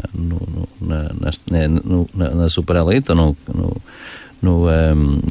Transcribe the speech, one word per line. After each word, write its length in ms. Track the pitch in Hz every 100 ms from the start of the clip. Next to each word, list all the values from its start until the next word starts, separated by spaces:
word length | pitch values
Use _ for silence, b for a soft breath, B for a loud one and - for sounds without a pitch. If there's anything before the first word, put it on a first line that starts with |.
| -
no, 260 | 87 85 82
no, 280 | - 80 - -
na, 220 | 80 80 76 -
na, 100 | - - -
na, 180 | 82 78
no, 400 | 80 - 90 85
na, 140 | 95 78
na 180 | 80 85
Super 280 | - 80 87
Elite, 340 | 82 120 135
ou 60 | -
no, 200 | 76 71 -
no, 220 | - - - - B B B B B
no, 300 | 90 87 87
ehm, 500 | 80 80 78 71 71 -